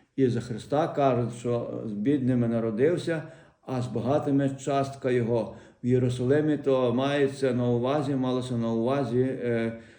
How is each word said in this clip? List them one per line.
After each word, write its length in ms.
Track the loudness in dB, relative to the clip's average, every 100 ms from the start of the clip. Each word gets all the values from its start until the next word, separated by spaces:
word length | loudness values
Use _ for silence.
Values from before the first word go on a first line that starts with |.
| _ 0
І 120 | 2
за 140 | 2
Христа 460 | -4 -8 -4 -2 0
кажуть, 460 | 2 2 2 0
що 500 | -4 -4 -2 -4 -8 -6
з 80 |
бідними 540 | -2 0 2 2 2 2
народився, 760 | 0 -2 0 2 0 -2 -6 -8 -16 -20 _ -8
а 160 | -6
з 60 | -4
багатими 600 | -4 0 0 2 2 0
частка 640 | -2 -2 -2 -2 -4 0
його. 440 | 0 2 0 -2 -8 -20 -6
В 40 | 0
Єрусалимі 680 | 2 2 0 2 2 2 0
то 360 | 2 2 2
мається 600 | 2 0 2 0 2 0
на 160 | 2 2
увазі, 460 | 2 0 0 0 0
малося 420 | 0 -2 -2 -2
на 140 | 0
увазі, 480 | 0 0 0 0 0
е, 580 | 0 -2 -2 0 -2 -4 -12